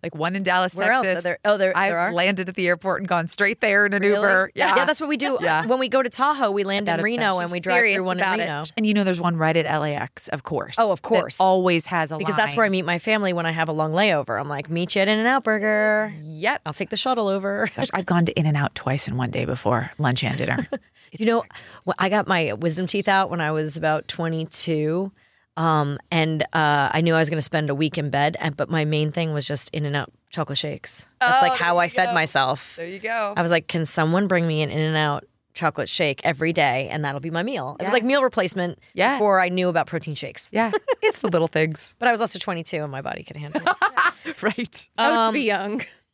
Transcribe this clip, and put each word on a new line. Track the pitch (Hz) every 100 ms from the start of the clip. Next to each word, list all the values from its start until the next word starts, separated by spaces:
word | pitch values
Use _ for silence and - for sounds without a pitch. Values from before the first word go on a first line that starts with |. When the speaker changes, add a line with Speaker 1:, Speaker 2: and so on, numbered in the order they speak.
Speaker 1:
like, | 170 156
one | 165 196
in |
Dallas, | 185 180 185
Speaker 2:
where | 175 190
else? | 254 196
Speaker 1:
Texas. | 180
Speaker 2:
Are | 175
there, | 170 208
oh, | 208
there, | 190 180
Speaker 1:
I've | 196
Speaker 2:
there | 170
are? | 180
Speaker 1:
landed | 175 185 190 185
at | 185
the | 175
airport | 175 190 180
and | 185
gone | 175 165
straight | - 196 -
there | 214 202 208
in |
an | 202
Speaker 2:
Really? | 202 202
Speaker 1:
Uber. | 202 190 190 -
Yeah. | 180 190
Speaker 2:
Yeah, | 175
that's | 302
what | 302
we | 285
do. | 285 262
Speaker 1:
Yeah. | 170 156 175
Speaker 2:
When | 262
we | 254
go | 269
to | 247
Tahoe, | - 277 285 233
we | 202
land | 196 196 202
in | 165
Speaker 1:
That's |
Speaker 2:
Reno | 165 240 214 180
Speaker 1:
nice. |
Speaker 2:
and | 175
we | 175
Speaker 3:
She's | 170
Speaker 2:
drive | 180
through | 226
Speaker 3:
serious | 196
Speaker 2:
one | 185 180
in |
Speaker 3:
about | 196 -
it. |
Speaker 2:
Reno. | 170 147 156 -
Speaker 1:
And | 214
you | 208
know |
there's | 190 175
one | 175 165
right | 160 165
at | 151
L | 151
A | 151
X, | 143 - - -
of | 147
course, | - 151 - 175
Speaker 2:
Oh, | 220
of | 185
Speaker 1:
that | -
Speaker 2:
course. | 226 - -
Speaker 1:
always | 190 185 180 170 -
has | 175 156
a | 156
Speaker 2:
Because | 202 156
that's | 214
Speaker 1:
line. | 226
Speaker 2:
where | 214
I |
meet | 190 165
my | 175
family | 220 214 196
when | 175 165
I |
have | 160 160
a |
long | 156 156
layover. | 160 208 156 135 110
I'm | 143
like, | 143 147
"Meet | 165 180 202
you |
at | 196
In-N-Out | 214 226 269
Burger." | 233 214 214 214 214 214 214 156
Speaker 1:
Yep. | 151 156 202 285 156
Speaker 2:
I'll |
take | 147 175
the | 208
shuttle | 262 240 208
over. | 196 196 202 220
<laughs> | -
Speaker 1:
Gosh, | 220
I've | 196 185
gone | 175 165
to | -
In-N-Out | 156 143 143 -
twice | - 135 -
in | 123
one | 123
day | 123
before, | 131 131 - 120 - -
lunch | 147 127
and | 131 135
dinner. | - 127 -
Speaker 2:
<laughs> | 262 _ _ -
You | - 220
know, | 226 - - - - -
wh-, | -
I | 190
got | 208 190
my | 180 151
wisdom | 107 165 160 185
teeth | 202 202
out | 190 190
when | 170
I | 151
was | 156 156 156
about | 156 156 -
twenty-two. | - 165 160 160 - - 156 151 170 196 - _ _ _ -
Um, | 165 156 143 143 -
and, | 170 160 156 -
uh, | 165 151 147 139
I | 156
knew | 165 160
I |
was | 151
gonna | 160
spend | 143 156 151
a | 143
week | 156 170
in | 147
bed, | 143 147 170
and, | 165 143
but | 143
my | 165 151
main | 151 151
thing | 156 160
was | 147 139
just | 147 -
In-N-Out | - 147 143 - - _
chocolate | - 151 143
shakes. | 151 - - - - -
That's, | 247 254
Speaker 1:
Oh, | 269
Speaker 2:
like, | 254
how | 175 175
Speaker 1:
there |
Speaker 2:
I | 175
Speaker 1:
you |
Speaker 2:
fed | - 180
Speaker 1:
go. |
Speaker 2:
myself. | 175 156 143 131 143 - -
Speaker 1:
There | 170
you | 190
go. | 214 226 208 202
Speaker 2:
I |
was | 170
like, | 170 -
Can | 170 156
someone | - 160 175 202
bring | 180 170
me | 151
an | 151
In-N-Out | 151 156 156 151 143 - _ _ -
chocolate | 160 - 123
shake | - 156 135
every | - 135 160
day, | 170 143 127 135
and | 156
that'll | 147 139
be | 156
my | 165
meal. | 208 254 131 143
It |
was | 185
Speaker 1:
Yeah. |
Speaker 2:
like | 240
meal | 233 277
replacement | 262 - 185 185 175 - _
Speaker 1:
Yeah. | - 208 269
Speaker 2:
before | 208 190
I | 180
knew | 180 180
about | 165 143
protein | 165 156 147
shakes. | 135 - -
Speaker 1:
Yeah, | 214 226 403 -
Speaker 2:
<laughs> | 480
Speaker 1:
it's | 427 -
the | 196
little | 170 160
things. | 156 160 151 - -
Speaker 2:
But | 240
I |
was | 226
also | 220 185
twenty-two, | - 175 160 165
and | 151
my | 135
body | 139 -
could | - 151
handle | 147 294 -
it. |
Speaker 1:
<laughs> | 403 415 - - - 320 320
Right. | 220 208 240 - - -
Speaker 3:
Oh, | 233
to | 233
Speaker 2:
Um, | 226
Speaker 3:
be | 254
young. | 233 196 202 226 - - _